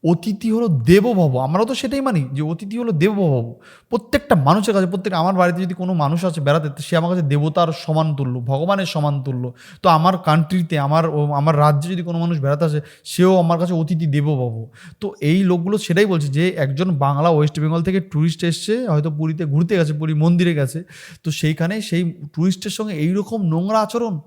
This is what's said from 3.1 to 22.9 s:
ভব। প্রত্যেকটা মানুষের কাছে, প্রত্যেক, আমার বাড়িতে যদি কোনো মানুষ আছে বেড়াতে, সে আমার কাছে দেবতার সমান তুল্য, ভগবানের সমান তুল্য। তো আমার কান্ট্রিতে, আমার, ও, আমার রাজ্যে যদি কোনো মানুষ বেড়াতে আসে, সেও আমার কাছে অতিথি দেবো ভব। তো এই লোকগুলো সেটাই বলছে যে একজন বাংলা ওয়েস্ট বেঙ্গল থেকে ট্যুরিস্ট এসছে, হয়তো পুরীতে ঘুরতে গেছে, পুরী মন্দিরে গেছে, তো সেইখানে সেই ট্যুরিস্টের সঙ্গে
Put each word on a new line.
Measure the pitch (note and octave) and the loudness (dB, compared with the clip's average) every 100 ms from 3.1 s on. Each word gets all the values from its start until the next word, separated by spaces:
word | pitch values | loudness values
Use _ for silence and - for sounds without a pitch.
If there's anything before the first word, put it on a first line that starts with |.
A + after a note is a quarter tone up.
| G3+ F3+ C3+ | 2 2 0
ভব। | A#2 A#2+ - - _ | -2 -10 -20 -20 _
প্রত্যেকটা | A#3 A3+ C#4+ - G3 | -6 0 -2 2 2
মানুষের | C3+ F#3 G#3 | 4 2 2
কাছে, | G3 F#3 | 0 0
প্রত্যেক, | F#3+ G3+ | -2 -4
আমার | F#3 E3+ | -2 0
বাড়িতে | F#3+ F3 F3 | 2 2 0
যদি | F#3 | -4
কোনো | F3+ F3+ | -4 -4
মানুষ | F3+ C#3+ E3 F#3 | -2 0 0 -2
আছে | E3+ | -2
বেড়াতে, | C#3+ D3+ D3+ C#3 | 0 0 0 -8
সে | D3 E3+ | -2 -2
আমার | E3+ | 0
কাছে | F#3 | 0
দেবতার | D3+ D3 D#3 D#3 E3+ | 0 0 0 0 0
সমান | D#3+ - D#3 D#3 C#3+ | -2 -2 0 0 0
তুল্য, | C3+ B2 | -4 -4
ভগবানের | A#2+ C3+ E3+ G3 F3+ | -4 -2 0 0 -2
সমান | E3 D3 C#3+ | -2 -2 -2
তুল্য। | C3+ B2+ B2 B2 - - | -4 -6 -6 -10 -20 -2
তো | F#3 | 4
আমার | D#3+ E3 F#3 | 4 4 2
কান্ট্রিতে, | F3+ D#3 D#3 F#3 E3 D#3 | 2 2 2 -2 -2 -2
আমার, | C#3 D#3 E3 | 0 2 0
ও, | D3+ D3 | 0 -2
আমার | C#3+ D3 D3 | 0 2 4
রাজ্যে | D3 D3 E3 | 4 4 -2
যদি | F3+ | -6
কোনো | F3 E3+ | -4 -2
মানুষ | E3+ E3 | -2 0
বেড়াতে | C#3 C#3+ E3 | 0 0 0
আসে, | D3+ D3 - | -2 -6 -18
সেও | - - F3+ F#3 | -14 2 4 4
আমার | E3 E3+ | 4 0
কাছে | F3 | 0
অতিথি | F3 E3 E3+ D#3+ | 0 0 0 0
দেবো | C#3+ D3 D3 | 0 0 0
ভব। | B2 A2+ A2+ - E3+ - | -2 -6 -10 -16 -20 -10
তো | G3+ - | -10 -4
এই | D3 F3 | 0 2
লোকগুলো | F#3+ F3 E3+ G#3 | 2 2 0 -2
সেটাই | - F3 G#3 | 0 2 2
বলছে | F3 D3 | 2 0
যে | C#3 F3 | 0 0
একজন | F3 C#3 C#3 F3+ D#3 | 0 -4 -2 -2 0
বাংলা | C#3 C#3+ E3 | 0 2 2
ওয়েস্ট | D#3 D3 D3+ | 4 2 0
বেঙ্গল | D3+ E3 | -2 0
থেকে | E3+ F#3+ | 0 -2
ট্যুরিস্ট | F#3+ D3 D#3+ E3 | -2 -2 0 0
এসছে, | E3+ E3 - A3 B3 | -2 -4 -2 -2 0
হয়তো | D3+ D3+ | 0 0
পুরীতে | D3+ D#3+ D#3+ D#3+ | -2 -4 -2 -2
ঘুরতে | C#3+ E3+ G3 | 0 2 2
গেছে, | D3+ | 0
পুরী | D3+ D#3 | -2 -2
মন্দিরে | D#3 D#3+ F3 F3 D#3 | 2 2 4 2 0
গেছে, | C3+ D#3+ F3+ - - - | -2 -4 -12 -18 -20 -12
তো | - | -8
সেইখানে | D3 D3+ D#3 E3+ G#3+ | -2 -2 0 -2 -4
সেই | G#3+ E3+ F3 | -4 -2 -2
ট্যুরিস্টের | E3+ D3 - F3 F#3+ G#3+ | -6 -12 -2 0 0 -4
সঙ্গে | - G#3+ | -8 -6